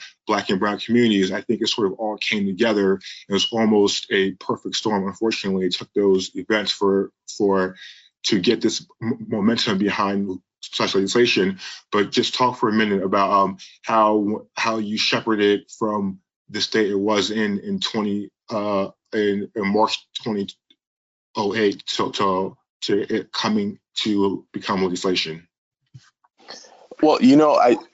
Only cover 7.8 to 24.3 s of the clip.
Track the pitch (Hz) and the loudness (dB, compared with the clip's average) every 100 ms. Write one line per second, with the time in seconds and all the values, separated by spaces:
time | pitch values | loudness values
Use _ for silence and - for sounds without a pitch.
7.8 | - - _ _ - 107 101 110 113 - | -18 -20 _ _ -2 0 2 2 0 -2
8.8 | - _ 113 117 107 110 101 113 117 98 | -10 _ -6 -6 -6 -2 0 0 -2 0
9.8 | 101 95 101 101 98 92 - _ - - | 0 0 -2 -2 -4 -8 -12 _ -14 -4
10.8 | 104 98 95 120 120 - 95 95 - - | -2 0 0 2 2 2 0 -2 -12 -18
11.8 | _ 101 101 - 113 - 127 123 117 110 | _ -2 0 0 -2 0 -2 0 0 2
12.8 | 107 98 95 101 98 101 98 98 - - | 2 0 0 0 2 2 0 -2 -16 -16
13.8 | - 113 107 107 104 107 - - 113 110 | -2 2 4 4 0 -4 -8 -6 -4 -2
14.8 | 104 110 - 120 113 107 104 101 - - | -4 -2 -2 -2 0 2 4 2 -2 -6
15.8 | 110 104 98 95 _ _ _ 104 - 113 | -4 -2 -4 -6 _ _ _ -6 -2 0
16.8 | 104 101 104 104 90 110 104 98 - 98 | 2 0 2 2 0 0 -2 -2 -4 -6
17.8 | - 113 147 101 101 _ _ 110 104 101 | -4 -2 -2 -4 -6 _ _ -6 -2 -2
18.8 | 95 - _ 113 104 101 98 113 98 107 | -2 -8 _ -2 0 0 -4 -4 -2 2
19.8 | 107 - - - 117 104 98 - _ _ | 2 0 -8 -10 -6 -4 -6 -10 _ _
20.8 | _ _ _ _ _ - 101 113 101 90 | _ _ _ _ _ -4 -2 0 0 0
21.8 | - - 95 - 101 92 95 - _ _ | -6 -4 -4 0 0 0 -4 -8 _ _
22.8 | - 101 - 110 - - 113 107 101 - | -2 -2 0 -4 -4 -6 -2 -2 -2 -8
23.8 | _ - 113 101 98 | _ -6 -2 0 0